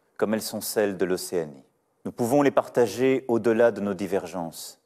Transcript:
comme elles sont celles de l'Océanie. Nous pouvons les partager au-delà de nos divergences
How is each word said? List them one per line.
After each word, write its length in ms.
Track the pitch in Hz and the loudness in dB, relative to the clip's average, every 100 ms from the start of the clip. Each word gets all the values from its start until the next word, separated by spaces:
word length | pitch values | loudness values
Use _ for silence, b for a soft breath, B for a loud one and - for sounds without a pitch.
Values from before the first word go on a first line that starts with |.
| _ - | _ -4
comme 160 | 101 | 0
elles 80 | 110 | 0
sont 220 | - 110 | -4 -8
celles 340 | - 113 104 92 | -4 0 0 0
de 80 | |
l'Océanie. 640 | 90 90 - 90 78 67 - _ _ _ 101 | 0 -2 -2 -4 -4 -10 -20 _ _ _ -12
Nous 60 | |
pouvons 280 | - 117 143 | -4 0 4
les 100 | 139 | 4
partager 760 | 139 - - 117 104 131 131 - | 2 0 2 0 2 2 2 0
au-delà 440 | 117 117 110 117 | 0 2 4 4
de 100 | 101 | 2
nos 100 | 101 | -2
divergences 840 | 95 98 95 80 90 82 - - - | -2 -2 -2 -4 -8 -8 -10 -16 -20